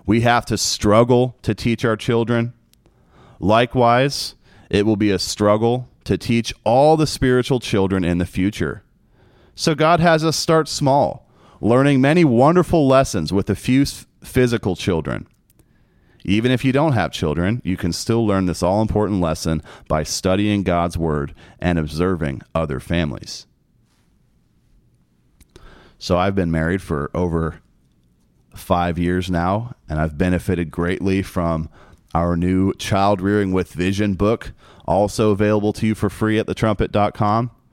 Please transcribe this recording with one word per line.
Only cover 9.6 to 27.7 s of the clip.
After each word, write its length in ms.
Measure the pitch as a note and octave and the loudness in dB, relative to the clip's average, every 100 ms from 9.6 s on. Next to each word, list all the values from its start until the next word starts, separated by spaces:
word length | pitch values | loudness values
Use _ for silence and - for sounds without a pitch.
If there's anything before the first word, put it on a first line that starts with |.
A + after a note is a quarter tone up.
| - D3+ | -6 -2
God 240 | D#3 E3+ | 0 2
has 240 | E3+ D#3+ | 2 2
us 120 | D#3+ D3 | 0 -4
start 320 | - D#3+ D3+ | 0 0 0
small, 640 | - C3 C#3 G#2 - _ _ _ - | -2 0 0 0 -4 _ _ _ -6
learning 400 | G2+ A#2+ C#3 C#3 | 0 4 4 4
many 220 | C3+ E3 | 4 4
wonderful 640 | E3 A#2 C3+ F3 E3+ E3+ C#3 | 4 4 4 4 2 2 4
lessons 440 | C3 C3+ G#2 D2+ | 4 4 -2 -2
with 180 | F#2 F#2+ | -2 0
a 60 | G2 | -2
few 280 | - C3 | 0 2
s-, 240 | C#3 - - _ | 2 -4 -18 _
physical 520 | - - B2+ A#2 G#2+ F2 | -4 0 2 0 -2 -4
children. 520 | - E2+ D2 A1+ - _ _ _ _ _ _ _ _ _ | -2 -2 -2 -6 -10 _ _ _ _ _ _ _ _ _
Even 260 | - G2+ A#2+ | -2 0 2
if 160 | B2+ C3 | 2 2
you 60 | |
don't 220 | B2+ D#3+ | 2 2
have 180 | A#2+ E2 | 2 -2
children, 500 | - E2 D2+ F2+ A#2+ | -2 -2 0 -2 -2
you 140 | - F#2 | -4 -4
can 160 | F2+ | -4
still 320 | E2 - A#2 A2+ | -4 -2 0 2
learn 200 | G2 F#2 | 0 0
this 180 | E2 | 0
all-important 580 | F2 G2+ A2 G#2 G#2 G2+ | 0 0 0 0 0 0
lesson 400 | E2+ E2 E2+ D#2+ - - - | -2 -2 -4 -4 -6 -16 -4
by 160 | D#2 | -4
studying 600 | D#2 - F#2+ F#2+ G#2 G#2 | -4 -4 -2 0 2 0
God's 340 | F#2 F2 E2+ E2+ | 0 0 -2 -2
Word 380 | D#2+ D2+ C#2+ - - - | -2 -2 -4 -10 -20 -6
and 180 | F2 E2+ | -2 0
observing 640 | D#2 D2+ F2+ F2+ D#2 B1+ - D#2+ | -2 -2 -2 -2 -4 -6 -6 -4
other 240 | D#2+ C2 | -4 -6
families." 640 | - E2+ D#2+ A1 - - - _ _ _ _ _ _ _ _ _ _ _ _ _ _ _ _ _ _ _ _ - - - - - | -4 -4 -2 -6 -12 -16 -18 _ _ _ _ _ _ _ _ _ _ _ _ _ _ _ _ _ _ _ _ -20 -20 -20 -20 -12
So 160 | - F2 | -2 0
I've 180 | F#2 G2 | 0 0
been 140 | E2+ | 0
married 320 | E2 D#2+ F#2+ | 0 0 -2
for 300 | - D2+ C#2+ | -4 -6 -6
over 460 | - F2+ E2 D#2+ - _ | -4 -2 -2 -4 -6 _